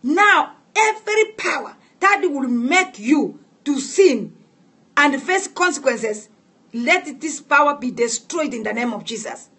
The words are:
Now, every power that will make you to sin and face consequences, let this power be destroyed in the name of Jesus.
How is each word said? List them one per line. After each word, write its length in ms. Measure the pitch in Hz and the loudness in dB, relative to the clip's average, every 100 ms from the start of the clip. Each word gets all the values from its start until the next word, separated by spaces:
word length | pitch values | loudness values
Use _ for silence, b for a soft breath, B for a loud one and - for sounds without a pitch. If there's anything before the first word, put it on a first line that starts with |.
Now, 540 | 247 339 415 349 - - _ | 0 4 6 4 2 -8 _
every 600 | - 440 427 - 427 427 | 0 0 0 -2 0 0
power 420 | - - - - - b b | -2 -6 -6 -8 -18 b b
that 220 | 381 403 | 2 2
will 240 | 370 285 254 | 0 -2 -2
make 500 | 240 247 359 359 - | -2 2 0 0 -6
you 420 | 220 294 - - _ _ | 0 2 2 -6 _ _
to 140 | - 277 | -4 -4
sin 520 | - - 381 226 165 - _ _ _ _ _ | -2 4 4 4 -6 -16 _ _ _ _ _
and 260 | - 285 269 | 2 2 2
face 280 | - 370 - | -2 -2 -2
consequences, 800 | - 359 - 269 226 214 208 - _ _ _ _ | -2 -2 0 -2 -2 -4 -6 -12 _ _ _ _
let 460 | 233 240 359 359 247 | -6 0 0 -2 -10
this 220 | 311 - | -10 -10
power 340 | - 285 294 | 0 4 4
be 160 | 285 247 | 0 -6
destroyed 600 | 202 233 - - 320 302 | -2 -2 -2 -6 -6 -4
in 100 | 240 | -6
the 100 | 214 | -6
name 200 | 220 240 | -4 -4
of 100 | 208 | -6
Jesus. 460 | 165 220 - 120 - | -10 -10 -10 -14 -18